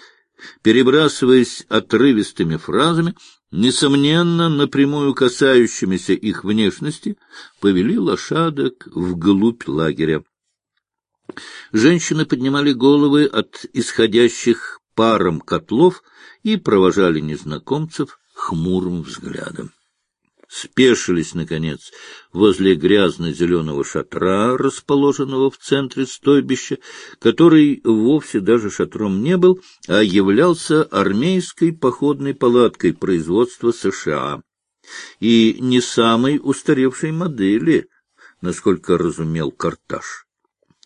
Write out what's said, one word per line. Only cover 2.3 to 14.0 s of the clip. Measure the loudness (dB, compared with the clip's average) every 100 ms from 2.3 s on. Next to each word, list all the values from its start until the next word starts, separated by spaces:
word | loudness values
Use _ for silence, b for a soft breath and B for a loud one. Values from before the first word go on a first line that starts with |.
| -4 -4 -4
фразами, | -4 -2 0 0 -2 -6 b b _
несомненно, | -2 0 2 0 2 2 2 0 0 0
напрямую | 0 -2 0 0 0 -2
касающимися | 0 0 2 4 4 4 0 -4 -4 -2
их | -2 -2 -6
внешности, | -4 0 0 -2 -8 -8 -10 -10 B B B B
повели | 0 2 0 -2
лошадок | -2 -4 -4 -2 -2 -2 -6 -6 -14
вглубь | -8 -6 -2 2 2 2 -2 -6
лагеря. | -4 -2 -2 -2 -2 -6 _ _ _ _ _ _ _ _ _ -20 -20 B B B
Женщины | 2 4 2 0 -4
поднимали | -2 -2 -2 0 0
головы | 2 4 4 4 2 2
от | -2 -6 -10 -12
исходящих | -8 -6 0